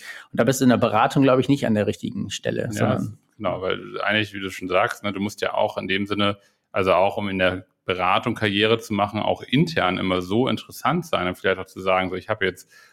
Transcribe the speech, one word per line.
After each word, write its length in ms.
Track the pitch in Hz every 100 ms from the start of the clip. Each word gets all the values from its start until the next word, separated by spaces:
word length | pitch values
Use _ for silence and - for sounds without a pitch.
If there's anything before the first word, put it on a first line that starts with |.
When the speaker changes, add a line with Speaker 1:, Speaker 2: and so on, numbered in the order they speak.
| - - -
Speaker 1:
Und 80 | -
da 40 |
bist 180 | 123 135
du 40 | 131
in 40 |
der 80 | 110
Beratung, 460 | 113 107 123 147
glaube 180 | 139 -
ich, 80 | 127
nicht 160 | 139 117
an 80 |
der 140 | 104 101
richtigen 420 | 117 - 101 -
Stelle, 400 | - - 58 -
Speaker 2:
Ja, 0 |
Speaker 1:
sondern 460 | 107 117 - - 104 _ -
Speaker 2:
genau, 260 | 98 87
weil 380 | 92 98 98 104
eigentlich, 320 | 101 107 104
wie 60 | 101
du 100 | 95
schon 160 | - 92
sagst, 360 | 92 113 -
ne, 80 | 104
du 80 | 98
musst 220 | 101 -
ja 120 | - -
auch 220 | 104 101
in 100 | 104
dem 180 | 98 101
Sinne, 320 | 104 101 101 _ _ _
also 220 | 104 92
auch 240 | 87 98 107
um 100 | 101
in 100 | 95
der 260 | 90 92 - _
Beratung 520 | - 92 90 107 120 110
Karriere 420 | 107 101 110 113
zu 160 | -
machen, 260 | 101 104 107
auch 220 | 101 92
intern 560 | - 139 165 160 90 95
immer 240 | 95 92
so 260 | 90 107 127
interessant 580 | 113 - - 123 170 170
sein 220 | 95 90
und 80 | 90
vielleicht 220 | 95 95
auch 60 | 92
zu 160 | -
sagen, 280 | 95 92 90
so, 60 | 92
„Ich 140 | 98
habe 160 | 110 95
jetzt 260 | - - - -